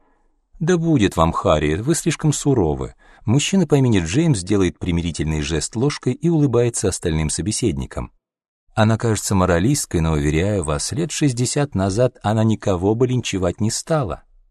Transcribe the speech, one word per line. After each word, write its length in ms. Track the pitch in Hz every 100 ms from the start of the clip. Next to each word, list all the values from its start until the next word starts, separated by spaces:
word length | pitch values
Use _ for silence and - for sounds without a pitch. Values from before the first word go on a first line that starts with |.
| _ _ _ _ _ -
«Да 180 | 156 180
будет 400 | 165 147 95 -
вам, 160 | 82
Харриет, 480 | - 95 78 76 80
вы 140 | 123
слишком 380 | 165 170 - 151
суровы». 640 | - 147 127 80 67 64 - _ -
Мужчина 420 | - 127 - 196 156
по 100 | 143
имени 240 | 127 101
Джеймс 400 | 82 117 170 113
делает 380 | 90 104 87 -
примирительный 640 | 90 85 85 78 76 78
жест 340 | 73 80 - 110
ложкой 360 | 139 - -
и 160 | 123 165
улыбается 600 | 165 143 120 120 - 98
остальным 420 | - 90 80 78
собеседникам. 840 | - 85 107 - 69 64 - 60 _ _ _ _ _ _
Она 240 | - 110 110
кажется 360 | 117 104 -
моралисткой, 640 | 98 90 85 104 147 - 87
но, 120 | 80
уверяю 500 | 78 73 76 98 104
вас, 300 | 78 73 -
лет 180 | 113 170
шестьдесят 640 | - 151 117 123 147 143
назад 440 | 95 98 95 127 -
она 220 | 104 110
никого 500 | 110 104 - 90 98
бы 120 | 113 127
линчевать 540 | 127 - 95 90 -
не 100 | 107
стала. 520 | - - 160 107 67 - _ _